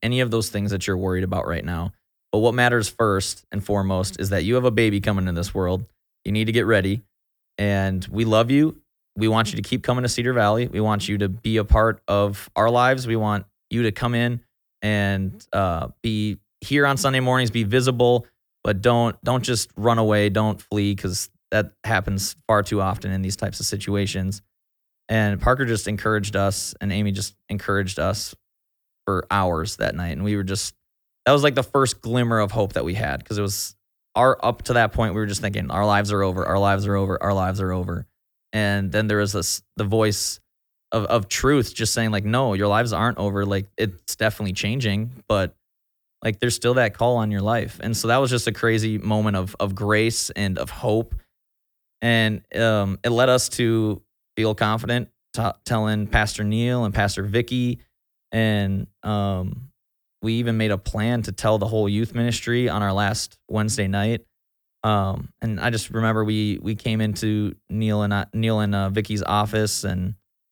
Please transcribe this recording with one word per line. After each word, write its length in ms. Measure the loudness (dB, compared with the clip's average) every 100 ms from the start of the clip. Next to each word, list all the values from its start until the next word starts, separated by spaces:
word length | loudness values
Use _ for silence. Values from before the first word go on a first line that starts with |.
any 180 | -2 0
of 100 | 0
those 180 | 0 -2
things 220 | -2 -2
that 160 | -2 -2
you're 100 | -2
worried 280 | 0 -2
about 220 | -2 -2 -2
right 180 | -4
now. 280 | -4 -6 -6 -10 _ _ _
But 80 | 2
what 140 | 2
matters 340 | 4 4 4 0
first 560 | 0 2 2 -2 -8 _
and 120 | -8
foremost 540 | -2 0 2 0 -2 -4
is 100 | -2
that 140 | -2
you 100 | 0 2
have 80 |
a 60 | 2
baby 300 | 2 2 2
coming 280 | 0 0 0
into 100 | -2
this 140 | -4
world. 300 | -2 -2 -2 -6 _ _ _
You 80 | -4
need 120 | -2
to 80 | 0
get 140 | 2 4
ready. 360 | 2 2 -2 -8 _ _ _ _ -4
And 500 | 0 0 0 -2 -4
we 140 | -2 2
love 240 | 4 4
you. 260 | 4 2 0 _ _ _ -2
We 120 | 2
want 220 | 2 0
you 60 | -4
to 60 |
keep 200 | -4 -2
coming 200 | 0 0
to 60 | -2
Cedar 240 | -2 0
Valley. 340 | 2 2 2 0
We 120 | 0
want 280 | 0 0 -2
you 80 | -2
to 100 | -2
be 280 | -2 -2 0
a 80 |
part 380 | 4 4 4 0 0
of 440 | 0 0 -2 -6
our 140 | 0 4
lives. 360 | 4 4 2 0
We 100 | 0
want 300 | 0 -2 -4 _ _
you 140 | -2
to 80 | 0
come 220 | 0 -2
in 260 | 0 0 -2 -8 _ _ _
and, 600 | -2 0 0 0 -2 -6 -4
uh, 340 | -2 0 -2 -6 -6
be 360 | -4 -2 -2 -4 _ _
here 260 | -2 2 2
on 120 | 2
Sunday 220 | 2 2
mornings, 300 | 2 2 2
be 140 | 0
visible, 640 | 2 2 2 4 4 4 0 _ _ _
but 200 | -2 2
don't, 340 | 4 4 2 0
don't 180 | -2 0
just 280 | 0 -2 -4 0
run 220 | 2 4
away. 300 | 4 4 4
Don't 320 | 2 0 -2
flee, 340 | -4 -2 0
'cause 360 | -2 -4 -6 -8 _ _
that 220 | -2 -2 -6
happens 520 | -2 0 0 -4 -4 -6 0
far 160 | 2
too 180 | 2 0
often 300 | 0 -2 -4
in 120 | -4
these 140 | -4 -4
types 240 | -6 -4
of 60 | -6
situations. 760 | -6 -2 -2 -2 -2 -4 -6 -12 _ _ _ _ _ -2
And 320 | 0 2 2
Parker 240 | 2 2
just 240 | 0 -2 -2
encouraged 480 | -4 0 0 0 0
us, 380 | 0 -2 -6 -6
and 120 | -4
Amy 200 | 0 0
just 220 | -2 -6 -10 -10
encouraged 500 | -8 -2 -2 -2 -2
us 360 | -2 -2 -6 -14 _ _ _ _ _ _ -4
for 200 | -4 0
hours 460 | 0 2 0 -4 -4
that 180 | -4
night. 160 | -4 -6
And 120 | -4
we 120 | -2 -2
were 80 |
just, 300 | -2 -4 -6 -12 _ _ _ _
that 80 | 2
was, 100 | 4
like, 120 | 4
the 80 | 2
first 400 | 0 2 2 0
glimmer 360 | -2 0 2 2
of 120 | 2
hope 220 | 0 -2
that 100 | -2
we 100 | -4
had, 300 | -4 -4 -6
'cause 140 | -6 -4
it 40 |
was 320 | -4 -4 -8 -12 _ _ _
our, 240 | 2 4 4
up 180 | 0 -2
to 100 | 0
that 180 | 2 2
point, 220 | 2 0
we 60 | 0
were 60 | -2
just 140 | -4
thinking, 300 | -4 -4 -4
"Our 160 | 0 2
lives 260 | 2 2
are 100 | 0
over, 220 | 0 0
our 140 | 0 2
lives 280 | 4 2 2
are 100 | 0
over, 260 | 0 0
our 100 | 0
lives 280 | 0 0 0
are 120 | -2
over." 340 | -2 -4 -6 -8 _ _ _ _
And 380 | -2 0 0 0
then 140 | 0 2
there 120 | 2
was 140 | 0
this, 300 | -2 -4 -6 -8 -6
the 80 |
voice 560 | 0 2 2 0 -4 -8 _ _ _ _ _
of, 120 | -2
of 240 | 0 0 0
truth 460 | 0 2 2 2
just 200 | -2 -2
saying, 160 | 0 0
like, 140 | 0
"No, 300 | 0 0 2
your 140 | 2 2
lives 240 | 2 2
aren't 260 | 0 0 0
over. 280 | -2 0 0
Like, 220 | -2 -4 -4
it's 380 | -4 -4 -12 -2
definitely 380 | -2 -2 -4
changing, 580 | -4 -4 -2 -2 -2 -4 -8 -2
but, 260 | 0 0 -6 _ _ _ _ _ _
like, 180 | -6 -2
there's 140 | -2 0
still 180 | 2
that 200 | 4 2
call 220 | 2 0 2
on 120 | 0
your 120 | 0
life." 360 | 0 0 -2 -6
And 140 | -6 -2
so 120 | 2
that 80 | 2
was 140 | 2
just 160 | 0 -2
a 60 |
crazy 460 | -2 0 2 0 -2
moment 380 | 0 0 2 0
of, 180 | -2 -4
of 140 | -4
grace 560 | -2 2 2 2 0 -4
and 280 | -4 -4 -2
of 120 | -6
hope. 440 | -4 0 0 -2 -8 -10 _ _ _ _ _ _ _
And, 420 | 0 2 2 -2 -6
um, 440 | 0 2 2 0 -2
it 80 | 0
led 180 | 4 4
us 200 | 4 2
to 520 | 0 2 2 0 -4 -10 _ _ -2
feel 180 | -2
confident 540 | 0 0 0 -2 -4 -4 _ _
t-, 80 | -4 -4 -4
telling 420 | -2 0 0 -2 0
Pastor 380 | 0 0 -2
Neil 400 | -2 0 0 0
and 100 | 0
Pastor 280 | 0 0 0
Vicky. 560 | -2 -2 0 -2 -2 -4 _ _ _ _ _
And, 540 | -2 0 2 0 -2 -6 _
um, 680 | -4 -2 0 -2 -4 -8 -14 _ _ _ _ _
we 120 | -4
even 220 | -2 0 0
made 140 | 2
a 80 | 0
plan 440 | -2 -2 0 0
to 100 | -2
tell 260 | -2 0 2
the 80 | 2
whole 220 | 0 0
youth 260 | 0 -2
ministry 540 | -2 -2 -2 -2 0 0
on 140 | 0
our 100 | 0
last 460 | 0 0 -2 -6 _ -6
Wednesday 400 | -2 -2 0 0
night. 340 | 0 0 -2 -6 _ _ _ _ _
Um, 480 | 0 2 0 -4 -8 -8
and 200 | -4 -2
I 100 | -2
just 200 | -4 -4
remember 340 | -2 0 2
we, 340 | 0 0 0 -2
we 140 | -4
came 260 | -4 -2 0
into 540 | 0 -2 0 0 -2 -6 -8
Neil 340 | -2 0 0
and 120 | 0
I, 120 | -2 -2
Neil 280 | -2 0 0
and, 140 | 0
uh, 160 | 0 0
Vicky's 320 | -2 -2 -4
office, 600 | 0 0 0 0 0 -2
and 300 | -4 -2 -4 -6 _ _ _